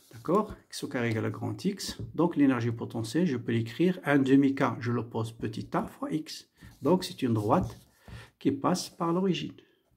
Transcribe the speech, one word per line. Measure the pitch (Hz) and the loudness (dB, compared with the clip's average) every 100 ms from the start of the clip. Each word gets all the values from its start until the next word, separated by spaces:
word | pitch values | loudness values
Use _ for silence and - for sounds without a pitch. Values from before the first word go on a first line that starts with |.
| _ | _
d'accord ? | 117 151 196 214 - _ | -12 0 0 0 -8 _
X | - | -12
au | - | -6
carré | 131 117 | -2 0
égale | 110 110 | 0 -2
à | |
grand | 110 110 110 | -4 -6 -4
X. | 185 202 - - - | -4 -4 -8 -10 -8
Donc | - 170 147 | 0 0 4
l'énergie | 139 123 120 | 4 4 0
potentielle, | 113 113 117 113 156 180 | -2 -6 -6 -2 0 0
je | 120 | 0
peux | 120 | 0
l'écrire | 117 113 - 175 185 | 0 -2 2 2 2
un | - 143 | 2 4
demi | 127 139 139 | 6 6 6
K, | 135 135 113 | 4 0 0
je | 113 | -2
le | 120 117 | -2 -2
pose | 117 110 | -4 -6
petit | - 113 117 117 | -6 -8 -6 -4
a | 165 - | -4 -4
fois | - 285 | -8 -6
X. | 151 - - - _ - - | -6 -6 -14 -18 _ -20 -4
Donc | 139 185 | 2 2
c'est | - - | 0 -4
une | 127 | 0
droite | 110 104 160 - - - _ - - - _ | 0 2 2 0 -8 -20 _ -20 -20 -20 _
qui | 151 | -2
passe | 139 139 180 - | 0 0 0 -4
par | - 170 | -4 -2
l'origine, | 170 190 151 147 - _ _ _ | 0 0 -2 -4 -12 _ _ _